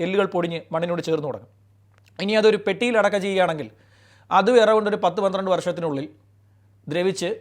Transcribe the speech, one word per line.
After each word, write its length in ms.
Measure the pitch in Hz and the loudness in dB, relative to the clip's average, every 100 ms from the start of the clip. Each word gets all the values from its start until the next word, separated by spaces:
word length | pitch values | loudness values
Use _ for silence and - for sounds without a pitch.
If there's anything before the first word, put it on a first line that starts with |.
എല്ലുകൾ 260 | 170 190 190 | -2 0 0
പൊടിഞ്ഞ് 340 | 190 175 165 - | 0 -2 -4 -6
മണ്ണിനോട് 300 | 160 175 175 | -4 -4 -4
ചേർന്ന് 260 | 165 156 147 | -2 -2 -4
തുടങ്ങും. 200 | 110 - _ _ _ _ _ _ - | -10 -14 _ _ _ _ _ _ -8
ഇനി 140 | 196 | -2
അതൊരു 240 | 214 214 214 | 2 4 4
പെട്ടിയിൽ 420 | - 190 240 226 | 0 -2 0 2
അടക്കം 220 | 202 202 | 2 0
ചെയ്യുകയാണെങ്കിൽ 500 | 196 190 180 160 113 - _ _ _ _ - | -2 0 0 -2 -8 -16 _ _ _ _ 0
അത് 200 | 175 196 | 2 4
around 380 | 247 214 220 208 | 6 6 4 2
ഒരു 80 | 202 | 0
പത്ത് 240 | 190 170 | -2 0
പന്ത്രണ്ട് 300 | 196 190 190 | -2 -2 -2
വർഷത്തിനുള്ളിൽ 580 | 175 180 165 165 139 151 - _ _ _ _ _ _ - | -2 -2 -6 -4 -6 -8 -14 _ _ _ _ _ _ -8
ദ്രവിച്ച് 460 | 156 185 190 175 226 | -2 -2 -2 -4 -8